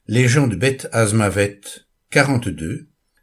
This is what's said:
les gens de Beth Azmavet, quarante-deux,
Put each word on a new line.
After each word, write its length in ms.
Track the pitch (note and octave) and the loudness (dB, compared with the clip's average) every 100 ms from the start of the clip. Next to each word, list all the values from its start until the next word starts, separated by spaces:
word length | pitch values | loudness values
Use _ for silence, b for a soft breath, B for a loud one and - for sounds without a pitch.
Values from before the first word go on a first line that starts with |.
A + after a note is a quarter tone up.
| - | -2
les 200 | A2+ B2+ | 2 2
gens 200 | D3 C3 | 2 0
de 100 | F2 | 0
Beth 320 | C3+ C3 - | -2 -2 -4
Azmavet, 680 | A2+ G#2+ A2 G2+ G2 G2+ - - - _ _ - | 0 2 2 2 0 -2 -4 -20 -20 _ _ -2
quarante-deux, 800 | D3+ C#3+ C3 G#2 D#2 D#2+ B2+ - _ _ _ | 0 2 0 -2 -6 -8 -10 -12 _ _ _